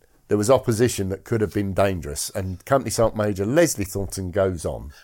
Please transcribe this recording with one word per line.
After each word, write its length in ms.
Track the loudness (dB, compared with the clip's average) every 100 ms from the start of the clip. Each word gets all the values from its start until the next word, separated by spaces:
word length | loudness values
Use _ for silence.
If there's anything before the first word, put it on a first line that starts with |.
| _ _ -2
there 100 | 2
was 100 | 4
opposition 600 | 4 4 2 2 2 -4
that 140 | -4
could 160 | -4 -2
have 120 | 0
been 200 | -2 -2 2
dangerous, 560 | 0 0 -6 -8 -8
and 340 | -6 -6 -6 0
Company 240 | 0 0
Sergeant 260 | 2 2 2
Major 300 | -2 0 2
Leslie 400 | 4 2 2 -4
Thornton 460 | -4 -6 -6 -4
goes 340 | 0 0 0 -6
on. 260 | -8 -12 -16